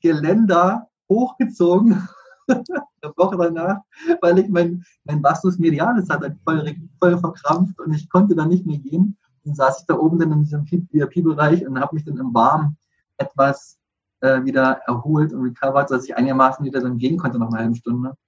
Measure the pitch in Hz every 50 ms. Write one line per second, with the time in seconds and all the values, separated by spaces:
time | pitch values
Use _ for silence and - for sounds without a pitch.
0 | - 170 160 151 147 156 190 220 226 196 185 170 175 185 220 240 - _ _ _
1 | _ _ 190 226 254 247 - _ 254 - - - 175 170 180 196 226 233 190 -
2 | 185 - - - - - - _ _ - 262 240 240 - 359 294 - _ _ _
3 | - 147 147 - 180 190 202 175 170 170 165 165 165 185 196 196 - _ _ -
4 | 311 330 339 - - - 180 190 190 208 190 175 175 170 175 180 - _ _ _
5 | _ - 151 151 147 143 147 - - 185 175 - 165 165 147 143 160 220 247 220
6 | 180 - - - 147 135 - - _ 160 160 156 151 156 147 - - - _ _
7 | 185 180 175 175 - 165 - - _ 147 160 175 185 - - - - 156 156 151
8 | - - - 185 202 202 175 160 151 160 175 180 175 165 147 143 131 135 151 170
9 | 196 208 - _ _ _ _ _ _ 151 147 147 135 135 135 - - - 170 -
10 | 156 160 170 165 165 160 151 151 151 147 147 147 147 - 180 175 - - - 151
11 | 143 - - 175 170 165 151 147 151 147 160 180 - 135 131 131 135 143 160 156
12 | - - 143 - - 262 117 117 113 131 151 156 151 147 151 _ _ _ _ _
13 | _ _ _ _ 139 135 _ 139 135 139 139 - - - _ _ _ _ _ _
14 | _ _ _ _ - 131 135 131 127 135 131 135 131 131 127 - - - 120 120
15 | - 147 156 151 151 156 - 135 127 123 117 _ - 135 135 139 139 139 135 123
16 | 131 - - 120 123 135 131 131 131 131 131 - 147 135 139 131 123 127 123 117
17 | 127 135 160 - 156 131 123 120 117 113 117 110 113 113 117 117 _ 117 120 123
18 | 127 131 139 _ _